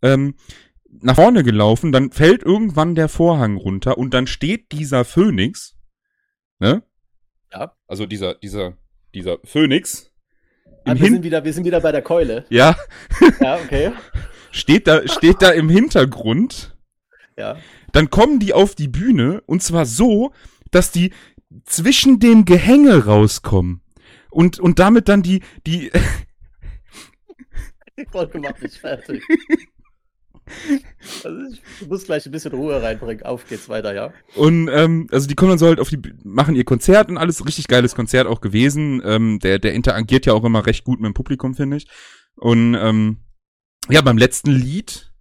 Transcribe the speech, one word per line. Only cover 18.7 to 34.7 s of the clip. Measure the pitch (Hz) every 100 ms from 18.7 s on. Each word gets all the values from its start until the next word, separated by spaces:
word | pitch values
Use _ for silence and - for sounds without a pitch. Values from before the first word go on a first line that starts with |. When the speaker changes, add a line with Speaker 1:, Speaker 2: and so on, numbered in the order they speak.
| -
Speaker 1:
die | 147
Bühne | 127 220 214 123 196 -
und | 180
zwar | - 165 143
so, | 113 240 208 262 _ - _ -
dass | 180 180
die | 170 180 - _ _ _ -
zwischen | _ - 175 277 269 254
dem | 233 226 185
Gehänge | 180 170 269 285 185 104
rauskommen | 104 107 - - 98 90 87 _ _ _ _ _
und, | - 175 -
und | 180 165
damit | 190 233 -
dann | 202
die, | 175 190 - - -
die | 170 139
<laughs> | 175 - - - _ - _ - - _ - - _ _ 392 - - - - _ -
Speaker 2:
Die | 285
Folge | 190 170 170
macht | 143 131
mich | 123 -
fertig. | - 131 - - - 220 - 311 - _ _ _ _ _ _ _ - - - 285 - - - -
Also | - 175 269 226 _ -
ich | 170
muss | 185
gleich | - 151 143
ein |
bisschen | 151 156
Ruhe | 135 151 139
reinbringen. | 113 110 120 110 -
Auf | 123 -
geht's | 110 -
weiter, | 110 104 101
ja. | 120 - _ -
Speaker 1:
Und, | 151 165
ähm, | 165